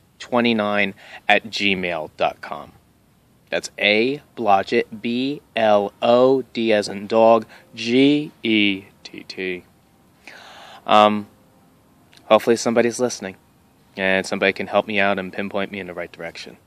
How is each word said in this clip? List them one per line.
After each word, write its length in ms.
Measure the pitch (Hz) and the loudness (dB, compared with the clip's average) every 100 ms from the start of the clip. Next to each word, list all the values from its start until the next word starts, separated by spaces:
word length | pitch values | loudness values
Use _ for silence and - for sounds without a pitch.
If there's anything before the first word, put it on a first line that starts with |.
| _ _ | _ _
twenty-nine 760 | - 123 120 113 104 104 98 95 - - - | -4 0 2 0 0 0 -2 -4 -18 -8 0
at 160 | 104 | 0
gmail 680 | 110 - 101 92 90 82 78 - | 0 -4 -2 -2 -2 -6 -8 -4
dot 240 | 78 - | -4 -4
com. 320 | - 76 71 - _ _ _ _ _ _ _ | -12 -14 -14 -20 _ _ _ _ _ _ _
That's 200 | 87 - - | -8 -8 -2
A 440 | 101 107 120 147 - | 0 2 0 -4 -10
Blodgett, 680 | - 107 98 95 120 - 110 | -6 2 2 2 -2 -2 -6
B 400 | 117 120 135 147 - 113 | -6 -4 -4 -8 -8 -2
L 360 | 110 104 101 - | 2 2 0 -2
O 400 | 117 120 131 135 123 | 2 4 4 2 -2
D 180 | - 113 | -4 0
as 160 | 107 104 | 0 0
in 180 | 101 101 | -8 -2
dog, 360 | 113 113 113 110 - _ | 4 6 6 2 -14 _
G 560 | 113 113 123 139 147 156 - | -12 -2 2 4 2 -2 -8
E 420 | 117 110 104 95 98 _ | 0 2 2 -2 -8 _
T 220 | - 101 | -20 -20
T. 400 | - - 95 90 - _ _ _ _ _ - - - - - - - | -16 -10 -8 -10 -14 _ _ _ _ _ -20 -20 -20 -20 -20 -14 2
Um, 400 | 107 107 104 101 _ _ _ _ _ _ _ _ _ - | 4 6 2 -6 _ _ _ _ _ _ _ _ _ 2
hopefully 300 | 107 - 113 | 2 4 0
somebody's 440 | 123 117 117 113 | 0 0 0 -2
listening, 360 | 123 - 95 95 _ _ _ _ _ - | -4 -4 -12 -14 _ _ _ _ _ -6
and 280 | 95 95 | -2 -2
somebody 300 | 95 98 98 | -2 -2 -2
can 140 | - 98 | -2 -2
help 180 | 104 107 | -2 -2
me 140 | 104 | 0
out 180 | 101 98 | 0 -2
and 140 | 92 | -6
pinpoint 380 | 95 101 101 98 | -8 -8 -6 -6
me 100 | 101 | -8
in 60 | 90 | -12
the 40 | |
right 180 | 87 85 | -12 -14
direction. 460 | - 82 82 - 58 | -14 -16 -16 -18 -20